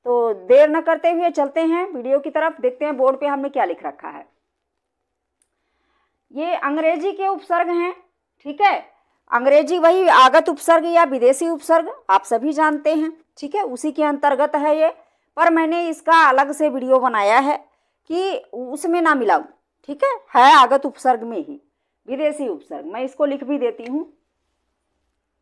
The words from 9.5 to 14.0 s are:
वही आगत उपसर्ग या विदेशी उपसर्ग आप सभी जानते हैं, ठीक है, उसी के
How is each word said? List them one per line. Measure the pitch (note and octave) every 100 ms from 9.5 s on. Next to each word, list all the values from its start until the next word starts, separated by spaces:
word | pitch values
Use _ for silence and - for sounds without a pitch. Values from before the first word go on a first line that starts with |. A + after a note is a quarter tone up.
| D4 C#4+ F4
वही | E4 F#4 F4
आगत | F#4 - D#4+ D#4+
उपसर्ग | D4 - E4 E4+
या | E4+ D#4+
विदेशी | C4 A#4+ C4+ E4
उपसर्ग | D#4 - E4 E4 C#5 -
आप | F#3+
सभी | - A3+ C#4+
जानते | D4 D#4 D4+ D4+ D#4
हैं, | D#4+ D#4+ _ -
ठीक | C#4+ G4+
है, |
उसी | E4+ B3 D4+
के | D#4+